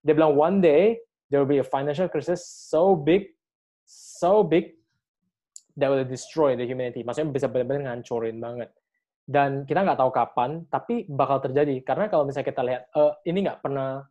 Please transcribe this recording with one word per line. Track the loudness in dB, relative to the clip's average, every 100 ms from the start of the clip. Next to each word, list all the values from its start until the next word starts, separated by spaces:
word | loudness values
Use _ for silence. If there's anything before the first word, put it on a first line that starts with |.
Dia | 2
bilang, | 4 4 4
"One | 4 4
day, | 6 6 4 0 -10 _ _
there | 0
will | 2
be | 0
a |
financial | 0 -2 -2 -2 -2
crisis | -2 -4 -4
so | -6 -20 -2 2 4
big, | 4 4 2 0 _ _ _ _ _
so | _ -20 -20 -4 2 4
big, | 4 0 0 _ _ _ _ _ _ _ _ -20 _
that | -2 0
will | 0
destroy | -2 -8 -8 0 0
the | 0
humanity." | -4 -6 -6 -6
Maksudnya | -8 -4 -4
bisa | -2 -2
benar-benar | -2 -2 -4 -6 -10
ngancurin | -6 -6 -6 -8
banget. | -12 -10 -12 _ _ _ _ _
Dan | -2 0 2 -2
kita | -2 0
nggak | 0 2
tahu | 2
kapan, | 2 -2 -2 -4 -6 -6
tapi | -8 -4 -8 -6
bakal | -2 0 0
terjadi. | 0 0 0 -2
Karena | -4 -4 0
kalau | 0 0
misalnya | -4 -6
kita | -4
lihat, | -4 -4 -4
eh, | 2 2 0
ini | -4 -2
nggak | -2 -4
pernah | -6 -4 -4 -8 -14